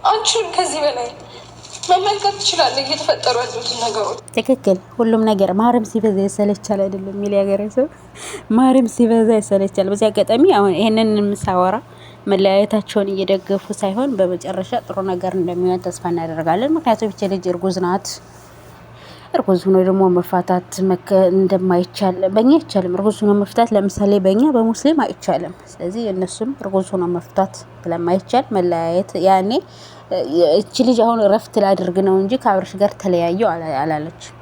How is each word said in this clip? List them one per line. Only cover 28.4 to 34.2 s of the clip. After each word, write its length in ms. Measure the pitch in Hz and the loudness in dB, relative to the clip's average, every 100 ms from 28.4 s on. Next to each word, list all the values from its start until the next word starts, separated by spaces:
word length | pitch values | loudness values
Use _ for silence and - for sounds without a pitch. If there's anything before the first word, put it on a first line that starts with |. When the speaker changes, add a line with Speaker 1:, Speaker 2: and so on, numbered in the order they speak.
| 269 | 0
Speaker 2:
መለያየት 600 | 202 175 170 165 175 202 185 | -2 0 -2 0 -2 -2 0
ያኔ 300 | 185 190 190 277 - - - - - - - 160 165 | 2 4 2 -2 -6 -20 -20 -20 -8 -6 -2 2 4
እቺ 220 | 175 202 - | 4 0 0
ልጅ 140 | 247 240 | 2 4
አሁን 200 | 233 233 | 2 4
እረፍት 340 | 208 214 - 226 | 2 2 0 0
ላድርግ 400 | 196 190 180 175 | 2 2 0 0
ነው 160 | 190 190 | 2 2
እንጂ 180 | 196 254 | 0 -2
ከአብርሽ 360 | 240 190 190 190 | 0 0 -4 -2
ጋር 160 | 202 - | -2 0
ተለያየው 540 | 202 175 170 180 220 | -2 0 0 0 -2
አላ-፣ 260 | 170 160 135 | -2 -6 -4
አላለች። 460 | 156 151 160 - | -2 -4 -6 -14